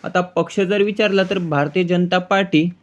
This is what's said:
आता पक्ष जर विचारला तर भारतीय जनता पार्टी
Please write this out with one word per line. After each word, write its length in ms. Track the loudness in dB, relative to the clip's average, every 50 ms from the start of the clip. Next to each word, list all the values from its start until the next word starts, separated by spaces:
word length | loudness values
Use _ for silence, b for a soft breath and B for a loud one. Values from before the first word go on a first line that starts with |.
| -10
आता 180 | -4 -2 -2
पक्ष 400 | -4 -2 -2 -4 -4 -2 -2 -2
जर 220 | -2 0 2 0 0
विचारला 400 | 0 0 0 0 0 2 0 0
तर 160 | 0 -2 -4
भारतीय 460 | -2 -2 0 0 0 0 0 -2 0
जनता 340 | 2 2 0 2 2 0 -2
पार्टी 520 | 0 0 0 0 0 2 2 2 2 2 -4 _